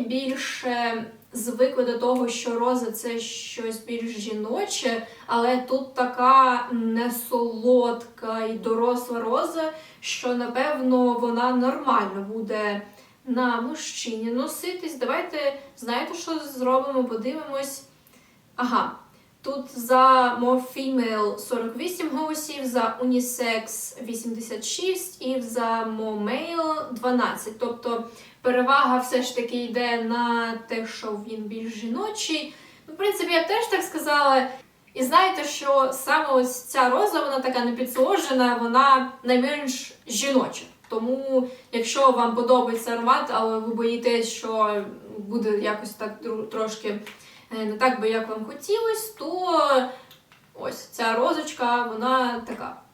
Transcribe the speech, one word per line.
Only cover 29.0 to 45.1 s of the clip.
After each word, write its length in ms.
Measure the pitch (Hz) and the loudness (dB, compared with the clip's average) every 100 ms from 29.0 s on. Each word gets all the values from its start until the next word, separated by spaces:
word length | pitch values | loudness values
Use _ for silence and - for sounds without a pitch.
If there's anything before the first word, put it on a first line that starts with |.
| 247 254 | 2 0
ж 140 | 254 - | 0 -4
таки 280 | 233 240 | -4 -4
йде 380 | 240 240 240 233 | -2 -2 0 0
на 520 | 226 240 240 233 226 226 - | 0 0 2 2 0 -4 -6
те, 180 | 226 226 | -6 -6
що 340 | - 220 208 214 | -8 -8 -8 -8
він 140 | 220 | -8
більш 320 | 208 226 226 | -8 -8 -8
жіночий. 800 | 214 226 262 427 427 311 311 262 - - - - | -8 -6 -4 -4 -4 -4 -4 -6 -14 -20 -20 -16
Ну, 60 | |
в 20 | - | -2
принципі, 360 | 403 381 349 | 0 0 2
я 100 | 330 | 2
б 40 | 339 | 2
теж 200 | 440 466 | 0 0
так 160 | 381 | 0
сказала. 640 | - 311 294 285 277 262 254 - - _ _ | -2 -4 2 4 6 6 2 -4 -16 _ _
І 80 | - | -2
знаєте, 420 | 254 339 381 311 | 4 6 6 2
що 460 | 294 - 285 277 262 | -4 -4 2 4 4
саме 340 | - 277 302 302 | 0 2 2 4
ось 360 | 254 247 - | 4 2 -2
ця 280 | - 277 254 | -2 2 4
роза, 300 | 254 415 320 | 4 2 0
вона 180 | 277 262 | 0 -2
така 260 | 254 254 | 0 0
непідсолоджена, 920 | 240 240 254 254 269 381 - 262 247 240 | 0 -2 -2 2 2 2 2 4 4 2
вона 500 | 233 247 277 269 247 - | 4 6 8 6 4 -4
найменш 720 | 240 247 269 294 277 - - - - | 2 2 2 0 -4 -6 -10 -16 -6
жіноча. 540 | 214 277 262 202 - - - - | -2 2 2 2 -4 -14 -20 -8
Тому, 600 | 220 233 262 269 262 247 - - | -4 -2 -2 2 2 0 -6 -6
якщо 380 | 233 226 262 269 | -4 -2 4 6
вам 240 | 240 233 | 6 4
подобається 580 | 226 240 254 226 226 240 | 2 6 6 6 -2 -2
аромат, 380 | 233 240 294 302 | 0 2 2 2
але 280 | 214 220 220 | 0 0 0
ви 160 | 220 | -2
боїтесь, 540 | 220 233 233 240 233 226 | 0 0 0 2 2 0
що 560 | - 226 220 214 208 190 - - | -4 -4 2 2 0 -4 -10 -14